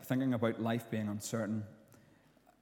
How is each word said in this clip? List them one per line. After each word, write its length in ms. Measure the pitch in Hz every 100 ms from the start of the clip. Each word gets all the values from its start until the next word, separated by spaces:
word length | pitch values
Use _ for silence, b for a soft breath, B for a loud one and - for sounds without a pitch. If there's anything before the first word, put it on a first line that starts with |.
| -
thinking 280 | 131 135
about 280 | 123 113 113
life 280 | 113 117 117
being 180 | 110 104
uncertain, 560 | 104 - 113 104 110 104 - - b b b b b b _